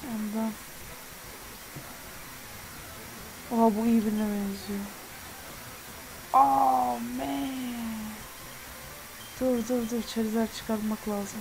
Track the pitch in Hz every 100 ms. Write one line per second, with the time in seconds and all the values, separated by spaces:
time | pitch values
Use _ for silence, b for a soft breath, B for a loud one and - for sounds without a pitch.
0 | 277 220 214 214 220 214 - - - -
1 | - - - - - - - - - -
2 | - - - - - - - - - -
3 | - - - - - 233 226 208 233 226
4 | 214 214 214 208 202 196 - 202 202 -
5 | - - - - - - - - - -
6 | - - - 262 269 269 262 254 247 240
7 | 233 247 277 277 269 262 247 240 226 220
8 | 214 214 - - - - - - - -
9 | - - - - 254 240 226 247 220 233
10 | 214 226 220 220 220 - - 220 214 214
11 | 220 202 202 220